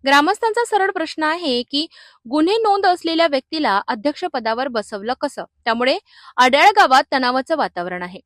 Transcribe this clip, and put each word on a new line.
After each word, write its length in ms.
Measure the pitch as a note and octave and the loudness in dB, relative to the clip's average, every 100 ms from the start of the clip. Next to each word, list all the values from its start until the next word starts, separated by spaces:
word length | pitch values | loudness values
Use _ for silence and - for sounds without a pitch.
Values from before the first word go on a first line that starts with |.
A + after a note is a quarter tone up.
| C4 | 4
ग्रामस्थांचा 580 | C#4+ D4+ G#4+ A4+ A4 | 2 2 0 -2 -2
सरळ 260 | A#4+ G#4 F#4+ | 0 0 0
प्रश्न 320 | F#4+ D#4+ - | -2 -6 -4
आहे 400 | D4+ E4+ E4 B3 | -4 -2 -2 -4
की 240 | B3 C#4+ D#4+ - - _ A#3 | -2 -6 -6 -12 -20 _ -4
गुन्हे 260 | C#4+ D#4+ A4+ | 0 2 2
नोंद 300 | G#4+ G4+ G4 | 2 2 2
असलेल्या 400 | F4+ E4 E4 E4 | 0 -2 0 0
व्यक्तीला 500 | C#4 - D#4+ C#4 G3 - | 0 -4 -4 0 0 -2
अध्यक्षपदावर 800 | A#3 C#4 D4+ F4+ A#3+ A3+ A3+ C4+ | -4 -4 -4 -6 -6 -4 -4 -4
बसवलं 440 | A#3 G3+ G#3 G#3 C4 | -4 -8 -10 -8 -6
कसं? 240 | C#4+ - F3+ _ | -6 -8 -16 _
त्यामुळे 340 | - A3+ B3 E4+ _ _ - - | -4 -2 0 -2 _ _ -16 2
अड्याळ 340 | B3+ C#4 F4+ | 2 6 4
गावात 340 | G#4 E4+ C4 D4+ | 6 6 4 4
तणावाचं 440 | C4+ B3 B3+ B3+ D#4+ | -2 0 -2 -2 -2
वातावरण 460 | G3+ F3+ F3 F3+ | -2 -4 -8 -8
आहे. 180 | F3+ F#3 | -10 -14